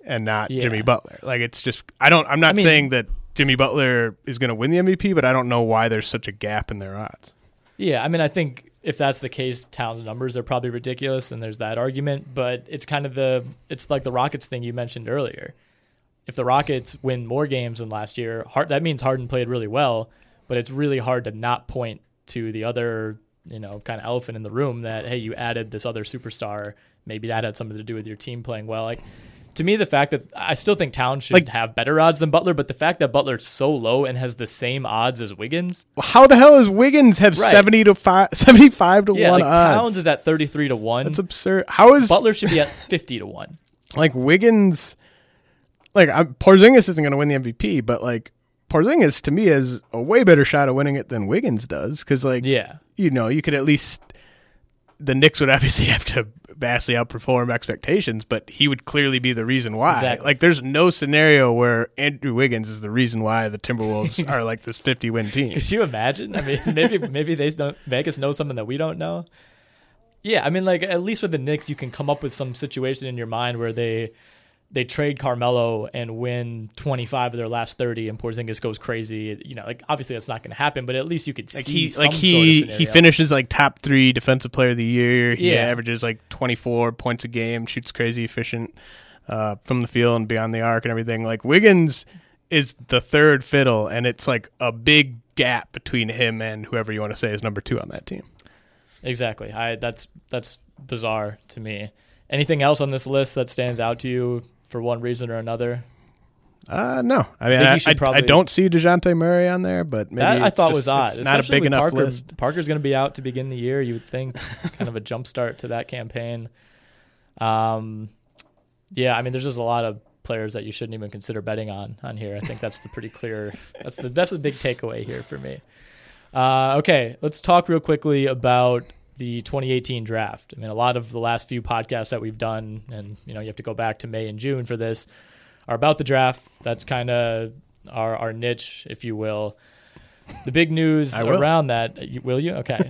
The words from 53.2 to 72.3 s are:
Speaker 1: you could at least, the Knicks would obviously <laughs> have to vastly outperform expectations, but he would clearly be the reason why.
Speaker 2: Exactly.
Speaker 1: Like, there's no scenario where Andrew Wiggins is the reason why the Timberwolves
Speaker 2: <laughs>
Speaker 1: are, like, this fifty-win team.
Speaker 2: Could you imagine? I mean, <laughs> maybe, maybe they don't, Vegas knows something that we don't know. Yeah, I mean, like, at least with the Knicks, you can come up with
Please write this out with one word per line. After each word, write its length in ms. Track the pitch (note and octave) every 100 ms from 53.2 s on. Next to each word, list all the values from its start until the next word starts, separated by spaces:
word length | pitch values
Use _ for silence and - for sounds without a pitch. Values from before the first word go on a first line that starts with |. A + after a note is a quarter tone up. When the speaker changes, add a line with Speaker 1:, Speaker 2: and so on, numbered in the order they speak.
| A2+
Speaker 1:
you 140 | D3
could 120 | D3+
at 120 | C#3+ C#3
least, 360 | D3 - - - - _ _ _ _ _ _ _ -
the 160 | C#3+
Knicks 280 | C3 D3+ -
would 80 | C#3
obviously 360 | C3+ C3 - -
<laughs> 20 |
have 180 | G#2 -
to 220 | - G#2+ - - -
vastly 380 | A#2+ A#2+ -
outperform 580 | A#2+ A#2+ A#2 - B2+ A#2+
expectations, 720 | A#2 - A2+ - F#3 F3+ A2
but 240 | - A2 -
he 200 | - C#3+
would 180 | C3+ -
clearly 320 | D3 C#3 C3
be 160 | B2+
the 100 | A#2
reason 320 | A2+ C3 A#2 G#2+
why. 200 | C#3+ C#3+
Speaker 2:
Exactly. 300 | B2+ A#2 C#3+
Speaker 1:
Like, 140 | C#3+
there's 220 | E3+ D#3
no 280 | B2+ C#3+ F3
scenario 600 | E3+ C#3+ D3 D#3 D3 B2+
where 380 | A#2 A#2+ A#2 A#2 -
Andrew 380 | C#3+ C#3+ C#3 A#2
Wiggins 340 | C3+ A#2 A2
is 120 | G#2+
the 100 | G#2+
reason 320 | A#2 B2 A2+
why 260 | G#2+ A2+ A2
the 80 | G#2
Timberwolves 720 | - A#2+ A2 G#2+ G#2+ - C#3+
Speaker 2:
<laughs> 20 |
Speaker 1:
are, 120 | C#3
like, 180 | A2+ A2+
this 160 | - A2+
fifty-win 540 | - B2 A#2 A2+ G#2+
team. 220 | B2+ C3
Speaker 2:
Could 160 | G2+ -
you 100 | G#3
imagine? 540 | F#3+ A2 A#2+ C#3 G#3 -
I 60 |
mean, 160 | C#3 C#3 -
<laughs> 60 | D#3
maybe, 240 | A3 G#3
maybe 360 | C#3+ C#3 D#3 E3
they 140 | D3
don't, 260 | D#3 C#3+ C#3+ -
Vegas 300 | B2+ D3+ -
knows 200 | C#3 C#3+
something 180 | D3+ B2
that 120 | G#2+
we 100 | C3+
don't 220 | D#3+ E3
know. 260 | D#3+ E3+ E3+ _ _ _ _ _ _ _ _ _
Yeah, 220 | G3+ G#3 C#3+
I 60 |
mean, 140 | F3+ F#3+
like, 180 | F3+
at 180 | F#3 F3
least 220 | F#3 A3+
with 80 | G3+
the 80 | D#3
Knicks, 280 | C3 D3+ -
you 80 | D3
can 140 | C3
come 180 | - C#3+
up 140 | D3
with 100 | C#3+